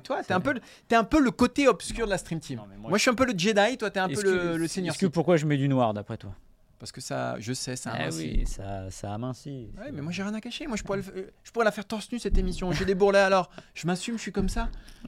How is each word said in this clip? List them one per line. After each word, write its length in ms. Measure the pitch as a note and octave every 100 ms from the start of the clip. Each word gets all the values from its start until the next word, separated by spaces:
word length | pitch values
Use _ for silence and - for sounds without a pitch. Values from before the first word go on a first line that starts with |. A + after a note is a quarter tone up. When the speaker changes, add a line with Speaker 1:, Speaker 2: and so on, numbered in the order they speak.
Speaker 1:
toi, 140 | - C#4
t'es 60 | -
Speaker 2:
C'est 60 |
Speaker 1:
un 60 | F#3
Speaker 2:
vrai. 120 | A#3
Speaker 1:
peu 60 | C4
le, 20 | - - -
t'es 80 | A#3
un 80 |
peu 180 | A3+ D#4+
le 80 | B3+
côté 360 | - B3 C4 C#4
obscur 380 | G3+ - G#3+
de 60 | A3+
la 80 | F#3
Stream 200 | - E3
Team. 180 | - B2
Speaker 2:
Non, 60 | G#2
mais 80 | G2
Speaker 1:
Moi, 140 | A2
Speaker 2:
moi, 80 | G3
Speaker 1:
je... 40 |
suis 80 | C4
un 40 |
peu 100 | A#3+
le 80 | C4
Jedi, 440 | G3 F#3 G#3 G#3 B3+
toi, 120 | G#3
t'es 80 | G3
un 80 | F#3
Speaker 2:
est-ce 120 | C3+
Speaker 1:
peu 60 | G3
Speaker 2:
que, 40 |
Speaker 1:
le, 220 | F#3 E3+ E3
le 100 | E3
Seigneur 240 | - F3
Speaker 2:
est-ce 80 | -
que 60 | F#3+
Speaker 1:
Sith. 80 |
Speaker 2:
pourquoi 240 | E3+ D#3 F3
je 80 | D3+
mets 100 | C#3+
du 120 | C#3
noir, 240 | C3+ A#2+
d'après 240 | G#2 G2 A2
toi ? 160 | G2+ F#2+ - _ _ -
Speaker 1:
Parce 140 | G#2+
que 80 | -
ça, 360 | - C3+ B2 B2+
je 160 | A2
sais, 200 | B2+ -
ça 160 | B2+ A#2+ A#2
Speaker 2:
Eh 60 |
Speaker 1:
amincit. 160 | - D#3+ D#3 -
Speaker 2:
oui, 60 | -
ça, 440 | - G2 G2 F#2+
ça 240 | - G#2
amincit. 560 | G#2 B2+ B2 D3 C#3 A2 G#2+
Speaker 1:
Ouais, 120 | C4
mais 100 | D#3
moi, 100 | C#3+
j'ai 100 | F3
rien 120 | G3
à 80 | G#3+
cacher. 240 | A#3+ A#3 D4+
Moi, 100 | G#3+
je 60 |
pourrais 160 | - G3
le 60 |
f-, 120 | F#3+ F#3
euh, 140 | F#3+ -
je 80 | -
pourrais 140 | A#3
la 80 | A3
faire 140 | G#3+ G3
torse 260 | A3 -
nu, 60 | A#3+
cette 180 | G#3 G3
émission. 340 | F#3 E3+ F#3
J'ai 140 | D#3
des 100 | F#3
bourrelets, 240 | F#3+ G3+ G3
alors. 280 | G3 F#3+ F3 - -
Je 140 | - D#3+
m'assume, 320 | F3+ - A3+
je 20 |
suis 100 | -
comme 200 | G3 F#3+
ça. 180 | - A#3 - - -